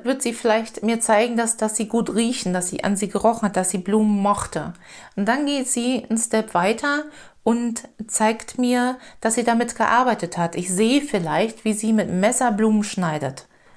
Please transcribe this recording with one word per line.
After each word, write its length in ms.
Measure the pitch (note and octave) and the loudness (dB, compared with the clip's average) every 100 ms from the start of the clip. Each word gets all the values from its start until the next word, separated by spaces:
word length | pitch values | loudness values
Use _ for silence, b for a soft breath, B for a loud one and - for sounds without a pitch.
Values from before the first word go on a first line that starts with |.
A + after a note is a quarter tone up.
wird 180 | A#3+ C4+ | -2 -2
sie 100 | A#3 | -2
vielleicht 500 | A3+ A#3 A3 A3+ - | -2 2 2 0 -4
mir 180 | G#3+ A#3 | -2 0
zeigen, 360 | A3+ G#3 A#3+ A#3 | 4 4 4 0
dass, 200 | A#3 - | 0 0
dass 200 | A3 A3 | -2 -2
sie 120 | A3 | -2
gut 260 | A#3 - | 0 0
riechen, 380 | G#3+ A#3 B3 F#3 | 0 0 0 -2
dass 160 | F3+ F3+ | -2 -2
sie 140 | - | -4
an 120 | G3 G3 | -2 0
sie 120 | G3+ | -2
gerochen 340 | G3+ A3 A3+ | 0 2 2
hat, 140 | G3+ G3 | 0 0
dass 140 | F#3 | -2
sie 80 | F#3+ | -2
Blumen 440 | F#3+ G#3+ G#3+ G3+ | 0 2 4 2
mochte. 500 | G3+ G3+ - D#3 D3+ - B B B B | 2 0 -2 -6 -8 -12 B B B B
Und 100 | G3+ | 0
dann 180 | B3+ | 0
geht 240 | C#4+ C#4+ A#3+ | 0 -2 -2
sie 380 | A#3+ A#3+ C4 - | -2 0 0 -2
einen 100 | A3+ | -2
Step 360 | - A3 A3 | 0 -2 0
weiter 500 | F3 F#3+ A3+ C#4+ D4 D4+ B B B | 0 0 0 -2 -2 -4 B B B
und 460 | A3 A#3 A#3+ A#3 - - A3 | -2 0 -2 -6 -12 -16 -6
zeigt 520 | - A3 A3 - - | 0 0 0 -6 -2
mir, 380 | B3 B3 B3 B3+ B B | 0 2 0 -4 B B
dass 140 | A3+ | -2
sie 100 | A#3+ | 0
damit 320 | A#3 A#3 A#3+ - | 2 2 0 0
gearbeitet 600 | A3 A#3 B3+ G#3+ F3 - | 2 4 4 0 -2 -2
hat. 180 | E3+ F3+ | -2 -2
Ich 160 | F3+ | -4
sehe 300 | F3+ A3+ C#4 | 2 2 2
vielleicht, 600 | - G3+ D#3+ D3+ A3+ - | 0 -2 0 0 -2 -2
wie 80 | G#3+ | -2
sie 200 | G#3 A3 | -2 2
mit 160 | A3 F3+ | 2 2
dem 120 | F3+ | 2
Messer 320 | G#3+ B3 B3 | 2 2 0
Blumen 320 | G#3 A3 G#3+ | 2 2 2
schneidet. 640 | G#3 - E3+ D3+ C3+ C3+ - b b | 0 -2 -2 -2 -4 -8 -16 b b